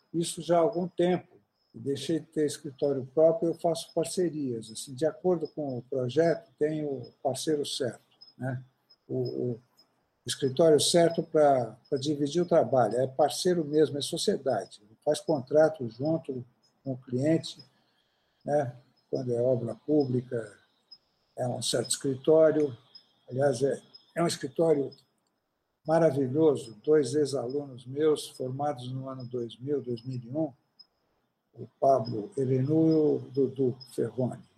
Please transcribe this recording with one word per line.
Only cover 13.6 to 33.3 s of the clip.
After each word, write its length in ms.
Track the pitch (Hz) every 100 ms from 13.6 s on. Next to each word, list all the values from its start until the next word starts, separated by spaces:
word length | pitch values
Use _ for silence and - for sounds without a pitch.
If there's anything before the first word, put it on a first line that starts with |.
mesmo, 320 | 147 151 143 139
é 60 |
sociedade. 800 | 135 165 - 175 131 110 92 - _ _
Faz 160 | 143 151
contrato 680 | - 151 123 147 156 - 120
junto 560 | 110 147 160 - 131 - _ _ _
com 80 | 135
o 60 | 131
cliente, 640 | - 123 147 160 - - - _ _ _ _ _ _ _
né? 320 | 139 147 131 - _ _ _
Quando 220 | 139 127
é 80 | 117
obra 340 | 123 120 113
pública, 800 | - - 151 127 123 - 120 113 - _ _ _ - _ _ _ -
é 120 | 123
um 140 | 120
certo 280 | 120 127 110
escritório. 840 | - 143 131 - 156 156 151 147 120 _ - _ _ -
Aliás, 320 | 127 143 120
é, 180 | 135 - - - _ -
é 60 |
um 40 | 170
escritório 640 | - 139 - 165 147 135 - _ _ _ _ _ _ _ _ 151
maravilhoso. 920 | 160 160 139 127 143 160 131 - 107
Dois 300 | 147 156 127
ex-alunos 720 | 147 139 135 120 143 143 123 123
meus, 420 | 139 156 147 -
formados 600 | - 131 135 147 131 127
no 180 | 131 131
ano 160 | 131
dois 320 | 120 127 117 110
mil, 220 | 135 143
dois 220 | 120 117
mil 180 | 131 127
e 60 | 117
um, 240 | 147 151 - _ _ _ _ _ _ _ _ _
o 120 | - - _
Pablo 500 | 139 131 117 110 101 -
Erenu 540 | 131 131 135 160 160
e 40 |
o 240 | 156 151 131 127